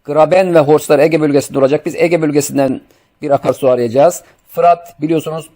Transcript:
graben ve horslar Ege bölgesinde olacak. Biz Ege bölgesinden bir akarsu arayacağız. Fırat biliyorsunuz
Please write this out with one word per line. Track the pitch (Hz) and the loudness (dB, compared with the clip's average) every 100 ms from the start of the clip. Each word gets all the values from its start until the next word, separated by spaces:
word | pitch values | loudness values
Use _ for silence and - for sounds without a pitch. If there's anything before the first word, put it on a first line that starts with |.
graben | - 147 151 180 190 165 | -6 0 2 2 2 2
ve | |
horslar | 143 151 - - | 2 2 2 2
Ege | 156 160 | 2 0
bölgesinde | 151 143 131 135 | 0 0 -2 -2
olacak. | 135 147 - | 0 0 -4
Biz | - | -4
Ege | 170 170 | -2 0
bölgesinden | 160 147 - 139 135 123 - _ _ _ | 0 -2 -2 -2 -2 -4 -12 _ _ _
bir | 147 | -2
akarsu | 139 147 127 139 | -2 -2 -2 0
arayacağız. | 123 120 120 156 175 - _ _ | 0 0 2 2 0 -10 _ _
Fırat | - 170 170 - - | 0 2 2 -2 -8
biliyorsunuz | 151 165 156 160 147 | -4 -4 -4 -10 -12